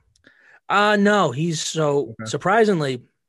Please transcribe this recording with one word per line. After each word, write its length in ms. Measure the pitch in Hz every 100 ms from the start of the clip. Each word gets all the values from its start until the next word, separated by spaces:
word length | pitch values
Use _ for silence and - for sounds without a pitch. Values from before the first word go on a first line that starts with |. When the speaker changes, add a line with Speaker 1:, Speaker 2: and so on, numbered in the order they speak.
| _ _ _ _ _ _ -
Speaker 1:
Uh, 280 | 190 208 208
no, 320 | 202 208 165
he's 300 | 123 170 156
so 540 | - 160 151 143 135 117
Speaker 2:
Okay. 60 | 110
Speaker 1:
surprisingly. 800 | 143 - 214 214 185 143 127 - _